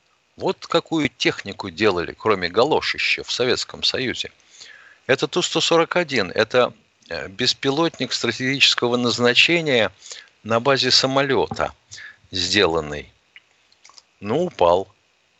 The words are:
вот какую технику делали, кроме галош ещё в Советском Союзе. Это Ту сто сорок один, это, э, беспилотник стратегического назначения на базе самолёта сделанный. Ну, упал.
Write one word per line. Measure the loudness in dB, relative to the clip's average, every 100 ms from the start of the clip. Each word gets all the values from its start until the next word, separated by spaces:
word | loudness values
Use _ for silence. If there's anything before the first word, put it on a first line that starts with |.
| _ _ _ -8
вот | -6 -6 -4
какую | -4 -2 -2 -2
технику | -2 -4 -4 -6 -10 -10
делали, | 0 2 2 -2
кроме | -2 0 0 0
галош | 2 2 2 0
ещё | -2 -2 -2
в | -4
Советском | -2 0 -2 -4 -4
Союзе. | -2 -2 -4 -6 -8 _ _ -20 -20 -20 -20 -8 -2
Это | 0 0
Ту | -2
сто | -2 0
сорок | 2 2 2 0
один, | -2 -2 -2
это, | 0 0 2 0 -2 _ _ -12
э, | -10 -10
беспилотник | -4 -2 -2 -2 0 0 -2 -6
стратегического | -4 -4 -2 -4 0 2 2 0 2
назначения | 0 2 2 4 4 2 2 2 2 -2 -16 -18 -18 _
на | -2 0
базе | 2 2 4
самолёта | 2 2 0 2 2 0 -2 -6 -8 _ -20 -20 -20 _
сделанный. | -6 0 2 4 2 -2 -8 -12 _ _ -20 _ _ _ _ -20 -20 -20 _
Ну, | -4 -2
упал. | -2 2 4 2 0 _ _ _ _ _